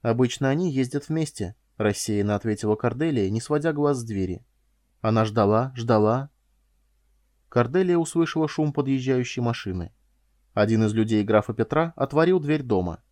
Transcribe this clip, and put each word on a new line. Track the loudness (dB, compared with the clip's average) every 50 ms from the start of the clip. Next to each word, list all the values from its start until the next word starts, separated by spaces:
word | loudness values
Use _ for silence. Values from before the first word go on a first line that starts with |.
| 0
Обычно | 0 2 2 2 0 0 -2 -2 0
они | 0 0 -2 -2
ездят | 0 -2 -2 -2 -4 -8 -4 -4
вместе», — | -2 -2 -2 -4 -4 -8 -8 -8 -8 _ _ _ _
рассеянно | _ 0 0 0 0 -2 -2 0 0 0 0 0
ответила | 0 0 -2 -2 -2 0 -2 0
Корделия, | 0 0 -4 -2 -2 -2 0 0 0 0 0
не | -2 -4
сводя | -2 -2 -2 0 0 -2 -2
глаз | 0 0 0 0
с | 0 -4
двери. | -6 -4 -4 -2 -4 -4 -10 -12 _ _ _ _ _ _ _ _ _ _ _
Она | -2 2 2 2 2
ждала, | 2 2 2 2 4 4 2 0 -2 -6
ждала. | -8 0 2 4 4 4 4 2 0 -4 -10 _ _ _ _ _ _ _ _ _ _ _ _ _ _ _ _ _ _ _ _ _ _ _ _
Корделия | 0 0 0 2 0 0 2 2 2
услышала | 0 0 0 0 -2 -2 0 0 -2 -2
шум | -2 -2 -2 -2 -2
подъезжающей | 0 -2 -2 0 -2 -2 0 0 0 0 0 -4 -4 -2
машины. | -2 -2 -2 -4 -6 -8 -6 -6 -8 -10 _ _ _ _ _ _ _ _ _ _ _ _ _
Один | 0 2 2 4 2 2
из | 2 2
людей | 0 0 2 2 0 2
графа | 4 4 2 2 2 -4
Петра | -4 -4 -2 0 -2 -2 -2 -2
отворил | -4 -4 0 2 2 4 4 2 2
дверь | 2 0 -2 -2
дома. | 0 0 0 0 0 -2 -6 -10 _ _